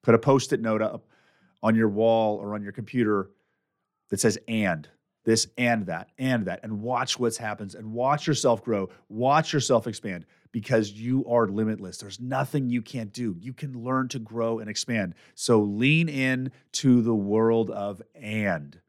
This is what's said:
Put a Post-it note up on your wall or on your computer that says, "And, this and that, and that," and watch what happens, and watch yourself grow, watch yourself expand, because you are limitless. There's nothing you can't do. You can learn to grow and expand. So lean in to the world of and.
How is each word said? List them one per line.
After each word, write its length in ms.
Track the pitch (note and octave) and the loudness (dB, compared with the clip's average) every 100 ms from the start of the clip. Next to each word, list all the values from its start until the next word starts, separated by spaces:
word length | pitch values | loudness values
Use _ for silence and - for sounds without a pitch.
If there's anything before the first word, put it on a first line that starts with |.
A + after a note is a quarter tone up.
Put 120 | - A2+ | 6 6
a 40 | |
Post-it 420 | - C3+ - B2+ | 6 2 2 -2
note 200 | A2+ A2 | 0 0
up 260 | G#2+ - _ _ _ _ _ _ | -2 -6 _ _ _ _ _ _
on 140 | A2+ A2+ | 2 4
your 140 | A2 | 4
wall 480 | G2+ A2+ A2+ G#2+ G#2+ | 4 4 4 2 -2
or 180 | G#2 G#2 | -6 -8
on 80 | |
your 80 | G2+ | -8
computer 580 | - A2 C3 G#2+ G#2 F#2+ _ _ _ _ _ _ _ _ | -12 -6 0 2 2 0 _ _ _ _ _ _ _ _
that 100 | G2+ | 0
says, 160 | A#2 G2 - | 0 0 -4
"And, 420 | A2+ G2+ D#2+ D2 _ _ _ - | -2 -2 -2 -8 _ _ _ 0
this 220 | A2 - - | 0 0 -2
and 260 | A#2+ A#2 F2+ | 0 0 -2
that, 240 | E2 - - | -8 -10 -6
and 280 | C3 B2 F2+ | -2 0 -2
that," 160 | F2 | -8
and 180 | A2 G#2+ | -8 -8
watch 380 | A2+ B2 B2+ - | -4 -4 -2 0
what 180 | A#2+ A2+ | -2 -2
happens, 380 | A2+ G#2 G2+ - | -8 -8 -12 -12
and 180 | A2 | -10
watch 320 | A2+ C3 D3 - | -2 0 0 0
yourself 380 | C3 C3+ A#2 | 2 2 2
grow, 260 | - G#2 F#2+ - _ | 0 -2 -2 -10 _
watch 440 | G#2+ B2+ D3 D#3+ | -2 2 2 2
yourself 320 | D3+ B2 B2 A#2+ | -2 2 2 2
expand, 400 | G#2 G#2 F2+ E2 _ _ | -8 -8 -10 -12 _ _
because 400 | A#2 G#2 A#2 G#2 | -10 0 0 0
you 320 | G#2 A#2 C3 A#2 | -4 -2 -2 2
are 200 | A#2+ A2 | 2 2
limitless. 520 | G2+ A2 G#2+ G2 E2 | 0 -2 -2 -8 -14
There's 200 | G2+ G2 | -16 -12
nothing 480 | B2 C3 C3+ D3 B2+ | -4 -4 -2 -2 0
you 140 | A#2+ | -2
can't 320 | A2 C3 G#2+ | -4 -8 -8
do. 240 | A2 A#2 E2+ | -6 -6 -6
You 140 | A2 | -10
can 300 | C3 C#3+ B2 | -10 -12 -8
learn 240 | A#2+ C3 B2+ | -2 -2 0
to 100 | B2+ | -6
grow 400 | A2 A2+ A2+ A2+ | -8 -4 -2 -2
and 100 | G#2+ | -4
expand. 460 | G#2 - A#2 F#2 E2+ _ - | -8 -4 -2 -2 -6 _ -8
So 260 | - A#2 | 4 4
lean 480 | G#2 G2+ C3 D#3 E3 | 4 2 2 4 2
in 420 | C3+ C3 B2+ B2+ - _ | 0 0 0 -4 -10 _
to 320 | - C#3 B2 | 0 4 6
the 100 | A2+ | 4
world 560 | A2 G2 A2 A2+ A2+ G#2+ | 0 2 2 4 4 0
of 320 | G2+ G2+ G2 - - | -2 -6 -8 -16 -16
and. 640 | G#2+ A2 G2+ E2+ D2 C#2+ | -6 -2 0 -2 -6 -18